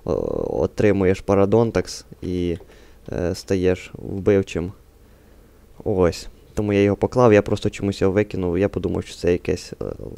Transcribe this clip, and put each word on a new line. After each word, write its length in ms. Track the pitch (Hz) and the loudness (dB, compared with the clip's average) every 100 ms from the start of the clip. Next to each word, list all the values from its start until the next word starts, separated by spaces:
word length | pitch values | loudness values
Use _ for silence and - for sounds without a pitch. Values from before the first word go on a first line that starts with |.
о, 80 | - - 50 50 - - | -4 -4 -2 -4 -4 -2
отримуєш 580 | 90 - 104 98 92 95 | -4 0 2 4 2 0
парадонтакс 840 | - 98 98 110 117 92 - - - - | 2 2 4 4 2 0 -4 -12 -18 -12
і, 340 | 87 90 87 85 - - - - - | -6 -4 -2 -4 -10 -20 -20 -20 -10
е, 220 | - 87 | -6 -4
стаєш 560 | 95 - 98 90 92 - | -6 -4 0 2 0 -6
вбивчим. 760 | - - 95 92 98 - 82 87 - - - - - - - - - - - | -14 -10 -2 2 2 2 -6 -8 -10 -20 -20 -20 -20 -20 -20 -20 -20 -20 -10
Ось. 440 | - 95 85 - - - - | -4 2 2 0 -14 -18 -10
Тому 180 | - 104 | -4 0
я 100 | 101 | 2
його 140 | 101 98 | 2 2
поклав, 360 | 107 127 123 | 0 4 6
я 100 | 104 | 6
просто 280 | - 107 104 | 4 -2 -4
чомусь 300 | - 98 98 | -4 -4 0
його 120 | 98 | 0
викинув, 460 | 98 104 95 90 87 | 2 -2 -2 -2 0
я 100 | 98 | 0
подумав, 360 | 92 90 90 | -2 -4 -4
що 120 | - - | -6 -4
це 160 | 87 | 0
якесь, 400 | 90 - 85 - | 0 -2 -6 -8
е, 120 | - 50 - - | -12 -10 -10 -14